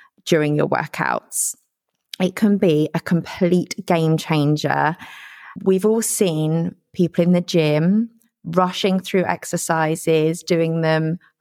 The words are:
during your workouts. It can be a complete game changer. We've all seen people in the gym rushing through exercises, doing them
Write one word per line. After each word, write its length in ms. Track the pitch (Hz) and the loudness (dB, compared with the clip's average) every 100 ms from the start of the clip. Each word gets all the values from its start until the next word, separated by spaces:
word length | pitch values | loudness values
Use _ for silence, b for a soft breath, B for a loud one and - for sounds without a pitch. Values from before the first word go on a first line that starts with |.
| B _ - | B _ 0
during 280 | 160 151 | 0 2
your 140 | 147 143 | 0 0
workouts. 880 | - 151 - 62 60 - - - - _ _ _ _ _ - | -2 -4 -4 -4 -4 -6 -6 -6 -8 _ _ _ _ _ -4
It 160 | 185 - | -4 0
can 200 | 214 202 | 0 4
be 320 | 185 151 156 | 4 2 0
a 60 | 165 | -2
complete 760 | - 170 - - 175 180 - - | -2 -2 -2 -2 0 2 0 -6
game 320 | - 170 160 160 | -2 0 2 0
changer. 800 | - 156 143 151 147 143 147 170 B B B B B 185 | 0 0 2 0 0 0 0 -2 B B B B B -4
We've 220 | 190 190 214 | 0 2 2
all 160 | 226 | 0
seen 720 | 220 - 190 156 156 165 175 - _ | 0 0 0 0 0 -2 -4 -8 _
people 320 | - 170 - | -2 0 2
in 80 | 170 | 2
the 80 | 175 | 2
gym 720 | 175 175 151 151 170 214 226 _ _ _ | 2 0 2 2 2 0 -2 _ _ _
rushing 560 | 160 165 180 180 202 185 | -4 0 0 0 -2 -2
through 240 | - 190 | -2 -2
exercises, 1160 | - 170 - 175 - 160 156 165 165 160 156 170 | 0 -4 -6 -8 -4 -2 -2 -2 0 2 2 -2
doing 400 | - 170 165 165 | -2 0 0 0
them 360 | 160 160 160 170 b _ | 0 0 -2 -6 b _